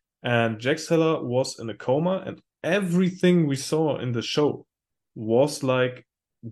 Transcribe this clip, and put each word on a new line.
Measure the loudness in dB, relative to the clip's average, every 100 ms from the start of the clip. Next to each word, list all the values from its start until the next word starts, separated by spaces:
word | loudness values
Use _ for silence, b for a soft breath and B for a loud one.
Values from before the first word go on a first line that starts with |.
| _ _
And | 0 2 2 0
Jax | -2 -2 0
Teller | 2 2 0
was | -2 -2 -2 -6
in | -10
a |
coma, | -6 -2 0 0 -2 -6
and | -12 _ _
everything | -2 -2 0 2 0 2 4 4 4
we | 0
saw | -2 0 0 -2
in | -2
the | -4
show | -2 0 0 0 -10 _ _ _ _
was, | -10 0 2 2 0
like, | -2 0 0 -4 -18 _ _ _ -18